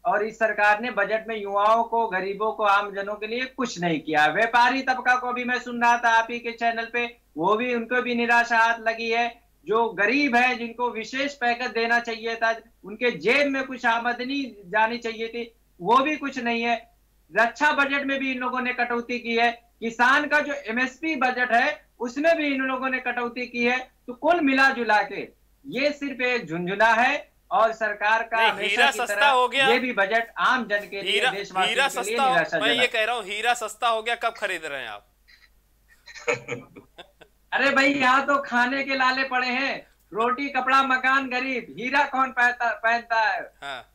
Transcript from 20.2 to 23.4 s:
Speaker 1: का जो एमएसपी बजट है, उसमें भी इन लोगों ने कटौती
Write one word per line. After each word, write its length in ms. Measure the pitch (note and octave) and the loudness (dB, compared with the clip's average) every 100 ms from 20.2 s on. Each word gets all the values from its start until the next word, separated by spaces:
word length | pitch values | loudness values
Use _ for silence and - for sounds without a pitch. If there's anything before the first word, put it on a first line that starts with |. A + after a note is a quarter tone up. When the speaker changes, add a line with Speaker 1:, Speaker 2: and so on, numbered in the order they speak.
| D4 | 2
Speaker 1:
का 140 | D4 | 0
जो 120 | D4 | 0
एमएसपी 640 | C#4+ G#3 A#3 C4 - D#4+ D4+ | -6 -6 -4 -4 -4 -6 0
बजट 360 | B3+ A3+ B3 | 0 0 2
है, 340 | A3+ C#4 D4+ _ _ | 2 2 -2 _ _
उसमें 360 | A#3 B3+ D#4+ E4 | -8 0 2 2
भी 100 | D4 | 0
इन 140 | C4+ | -2
लोगों 280 | C4+ C4 C4 | -2 -2 -2
ने 100 | C4 | -2
कटौती 480 | B3+ A#3+ A#3+ A#3+ | -4 -4 -4 -6